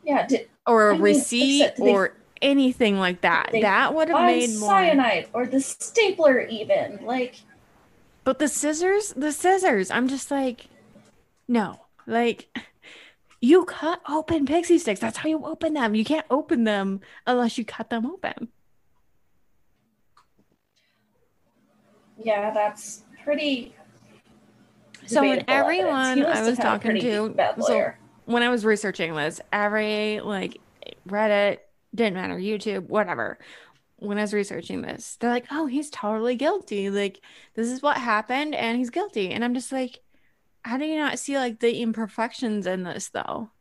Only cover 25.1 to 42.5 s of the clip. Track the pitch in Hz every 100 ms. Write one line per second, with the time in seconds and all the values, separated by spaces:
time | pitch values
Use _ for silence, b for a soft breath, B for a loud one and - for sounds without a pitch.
25.1 | 294 277 254 - 269 294 349 370 269 262
26.1 | 262 294 320 226 247 220 214 220 226 240
27.1 | 208 220 - 180 - - - - - -
28.1 | _ - 240 240 247 214 208 202 180 165
29.1 | 156 147 147 - 208 208 214 214 214 214
30.1 | 214 - 196 185 - _ _ - - 175
31.1 | 208 214 202 202 - _ _ _ 202 226
32.1 | 185 190 180 196 214 214 196 175 208 190
33.1 | 139 107 - B B B B _ _ 208
34.1 | 202 214 208 202 - - 190 - - -
35.1 | - 240 240 240 285 311 262 294 - 208
36.1 | 220 233 247 285 403 - 202 196 202 202
37.1 | 196 b b b - 233 254 285 311 240
38.1 | 214 220 254 302 190 226 240 247 330 403
39.1 | 233 185 - 240 247 240 262 254 - _
40.1 | _ _ _ _ _ 233 254 311 311 294
41.1 | 247 - 277 247 220 233 233 233 220 220
42.1 | - 233 - 240